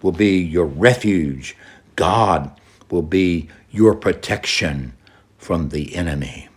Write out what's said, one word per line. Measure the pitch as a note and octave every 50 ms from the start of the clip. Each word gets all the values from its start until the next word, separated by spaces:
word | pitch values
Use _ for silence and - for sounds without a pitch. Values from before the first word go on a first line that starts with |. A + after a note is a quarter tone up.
| -
will | F#2+ F2
be | E2 G#2+ G2+ F#2+
your | F#2 F2+ E2 D#2 F2+ E2+
refuge. | D2+ C#2 C#2+ F#2+ A#2+ B2+ B2 - G#2+ G2 F2+ D#2 C#2+ C2+ C2+ C2+ - - _ - - - - _ _ _
God | - D#2+ E2+ F#2+ A2+ A2+ G2 F2+ D#2 C#2+ C#2 - - _ - - _ _ _
will | - F2 D#2+
be | D#2 F2+ F#2+ F#2 F2+ F2 E2 D2+ - - - _ _
your | - G2 A2 A2 G2+
protection | G#2+ - G2+ F2+ - - - A2 G2+ - - - - - E2 C#2+ C#2 C2 B1 A#1+ _ _ - _ _ _ _ _ _
from | - - F#2+ E2+ D#2+ C#2+
the | D2 D2+ D2+ C#2+ -
enemy. | F2 E2+ E2+ D2+ C#2+ C#2+ C#2 C2+ - - - _